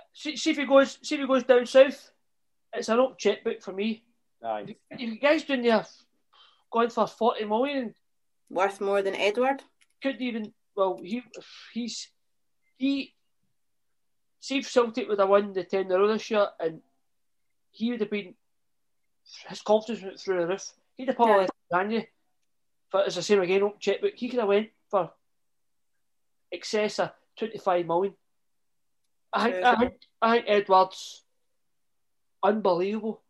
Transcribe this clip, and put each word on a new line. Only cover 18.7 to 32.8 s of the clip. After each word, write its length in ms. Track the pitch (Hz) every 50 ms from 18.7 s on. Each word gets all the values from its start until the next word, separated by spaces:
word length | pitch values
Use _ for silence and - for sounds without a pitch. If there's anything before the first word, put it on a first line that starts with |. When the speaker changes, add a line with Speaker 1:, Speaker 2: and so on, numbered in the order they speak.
| _ _ _ _ _ _ _ _ _ _ _ _ - - -
Speaker 1:
his 140 | - 185 - -
confidence 400 | - 214 220 214 240 226 185 185
went 160 | 190 - -
through 220 | - 190 190 180
the 60 | 170 170
roof. 240 | 190 190 - - - _ _ _ _
He'd 120 | - 262 262
have 80 | 254
probably 180 | 254 240 220 202
Speaker 3:
Yeah. 60 | 196 185
Speaker 1:
left 100 | 180 - _ _ - 170
January 360 | 180 196 208 226 226 220 - _ _ _ _ _ _ _ _ _ _ _ _ _ _ _ _
for, 140 | - 190 196
as 120 | 190 170 175
I 20 |
say 160 | 165 - 208 196
again, 240 | 180 175 190 196 202
open 160 | 202 202 -
checkbook. 360 | - 202 196 - 202 196 -
He 120 | - 240 247
could 80 | 247 247
have 80 | 220 196
went 220 | 202 208 220 220 _ _ _ _
for 220 | - 190 170 - - _ _ _ _ _ _ _ _ _ _ _ _ _ _ _ _ _ _ _ _ _ _ _ _ _ _ _
excess 480 | 180 175 - - - 214 214 208 208 -
of 120 | 180 - - _ _ _ _
twenty-five 500 | - 226 220 - - - 196 180 180 175
million. 280 | 160 165 175 190 196 190 _ _ _ _ _ _ _ _ _ _ _ _ _ _ _ _ _ _ _ _ _ _ _ -
I 100 | 202 208
think, 100 | 240 185
Speaker 3:
True. 80 | 185 185
Speaker 1:
I 120 | 247 233
think, 160 | 220 247 254 - - - _ _ _ 226
I 100 | 226 233
think 120 | 233 233 220
Edwards 760 | 208 208 202 196 190 185 190 185 - - - - - - _ _ _ _ _ _ _ _ _ _ _ _ _ _ _ _ _ _ _ _ _ _ _ _ -
unbelievable. 800 | 190 214 220 196 196 175 170